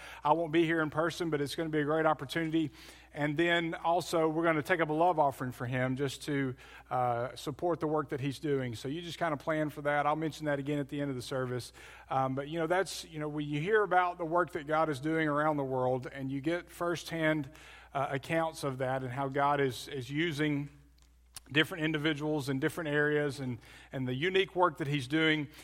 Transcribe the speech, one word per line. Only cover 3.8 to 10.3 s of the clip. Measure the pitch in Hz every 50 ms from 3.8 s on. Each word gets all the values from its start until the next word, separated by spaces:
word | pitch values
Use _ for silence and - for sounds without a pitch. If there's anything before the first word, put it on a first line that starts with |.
| -
also, | 165 170 180 - - 180 165 160 160
we're | 156 165 165
gonna | 170 160 151
take | 135 - 185 165
up | 165 151
a |
love | 156 156 170 180 170 156
offering | 147 139 - - 135 127
for | 123 - 127
him | 117 131 127 127 131 131
just | 127 143 135 - - -
to, | 156 143 139 135 127 123 - - - - - - -
uh, | 135 127 123 123 120 117 120 131 120
support | - - 156 135 - 175 175 165 156
the | 160 151
work | 156 151 143 -
that | 156 123
he's | 135 139 123 -
doing. | - 151 139 135 127 123 110
So | - -
you | 131 151 175
just | 170 170 - -
kinda | 170 165 151
plan | 127 - 165 156 156 156 147
for | - 151
that. | 143 143 147 147 143
I'll | 147 151
mention | 156 160 156